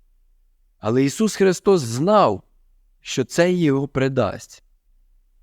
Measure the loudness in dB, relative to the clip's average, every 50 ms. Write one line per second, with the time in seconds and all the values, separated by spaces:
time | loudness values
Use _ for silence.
0 | _ _ _ _ _ _ _ _ _ _ _ _ _ _ _ -8 -6 -2 0 0
1 | 0 0 0 -2 -2 -2 0 0 0 0 0 0 2 2 2 2 0 -4 -4 -2
2 | 0 2 4 4 4 2 0 -4 -10 _ _ _ _ _ _ _ _ _ _ _
3 | -14 -10 -4 -4 -4 -4 0 0 2 2 2 2 2 2 0 0 -2 -4 -4 -2
4 | -2 -2 0 -2 -2 -2 -4 -10 -16 -20 -20 -20 _ _ _ _ _ _ _ _
5 | _ _ _ _ _ _ _ _